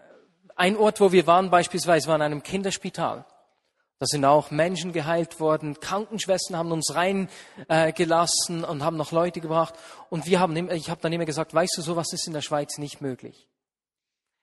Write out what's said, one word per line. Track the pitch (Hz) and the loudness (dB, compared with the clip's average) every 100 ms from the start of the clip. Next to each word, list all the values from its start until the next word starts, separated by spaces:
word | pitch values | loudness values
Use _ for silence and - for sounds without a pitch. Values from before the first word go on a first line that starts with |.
| - - _ _ - - | -20 -20 _ _ -10 0
ein | 180 214 | 2 4
Ort, | 214 214 | 2 6
wo | 202 | 6
wir | 180 160 | 6 6
waren | 175 190 | 6 6
beispielsweise, | 175 170 180 170 165 156 | 4 2 0 2 2 4
war | 156 | 0
in | |
einem | 151 147 | 0 -4
Kinderspital. | - 196 196 - 185 - 147 110 - _ _ _ _ _ _ - | -6 -6 -4 -6 -8 -4 -4 -6 -12 _ _ _ _ _ _ -6
Da | 127 | -4
sind | 147 | 2
auch | 135 151 143 | 6 4 4
Menschen | 147 170 185 180 | 0 0 -2 -6
geheilt | 165 147 170 165 - | -4 -2 -2 -2 -2
worden, | 156 156 151 143 | 0 0 -2 -10
Krankenschwestern | - 196 214 214 - 180 - 175 | -6 -6 -6 -6 -2 -2 -2 -6
haben | 165 | -4
uns | 165 143 147 | -2 -2 -2
rein, | 180 196 185 - - - - | 0 -2 -4 -10 -20 -14 0
äh, | 160 160 | 2 2
gelassen | 160 170 165 170 - - 170 | 2 2 2 2 0 -2 -4
und | 165 151 | -6 -4
haben | 151 160 | -4 -2
noch | 147 | -2
Leute | 165 175 175 | 0 0 -2
gebracht. | 160 160 160 - - - - | -2 0 -2 -4 -20 -20 -10
Und | 170 151 | -8 2
wir | 185 | 2
haben, | 180 156 180 | 4 0 -4
ich | 170 151 | -6 -6
habe | 170 | -6
dann | 165 | -4
immer | 170 | -2
gesagt, | 160 151 156 | -4 -4 -2
weißt | 156 180 - | 0 0 0
du, | |
sowas | 156 170 156 | -4 -4 -4
ist | 175 - | -6 -8
in | |
der | 156 | -8
Schweiz | - 147 147 - | -4 -4 -4 -8
nicht | 147 - | -12 -10
möglich. | 139 123 120 - _ _ _ _ _ _ _ _ _ _ | -8 -8 -12 -20 _ _ _ _ _ _ _ _ _ _